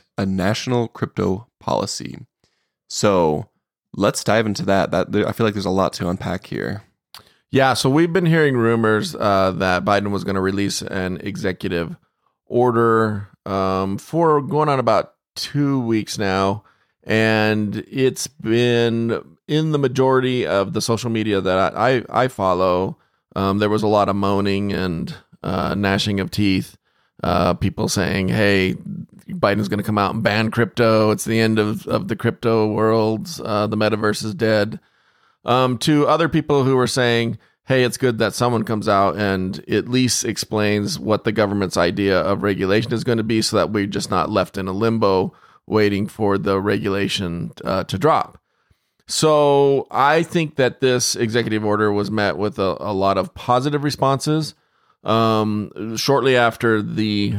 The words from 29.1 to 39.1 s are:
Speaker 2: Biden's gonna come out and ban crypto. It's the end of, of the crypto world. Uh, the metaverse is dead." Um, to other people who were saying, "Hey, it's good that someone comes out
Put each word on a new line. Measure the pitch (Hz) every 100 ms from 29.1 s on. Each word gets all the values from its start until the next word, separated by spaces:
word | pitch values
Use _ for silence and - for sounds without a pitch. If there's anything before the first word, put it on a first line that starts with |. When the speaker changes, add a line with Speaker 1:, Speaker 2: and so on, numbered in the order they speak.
| - -
Speaker 2:
Biden's | 190 107 101 101
gonna | 104
come | 101 104
out | 98
and | 110
ban | 107 104 110
crypto. | 113 113 - 117 110 107
It's | 101 -
the | 113
end | 113 110
of, | 107 107 -
of | 117 101
the | 104
crypto | 117 - 117 113 107
world. | 107 110 113 110 110 - -
Uh, | - 104 107
the | 107
metaverse | 107 104 107 104
is | 113
dead." | 92 110 107 104 - _ _ _ _ _ _
Um, | - 123 131 120
to | - 147 135
other | 156 165
people | 165 151 143
who | 131 131
were | 120
saying, | - 123 117 117 117 _ _
"Hey, | - 131
it's | 123 -
good | 127 113
that | 110
someone | - 123 113
comes | 110 107 104
out | 98 98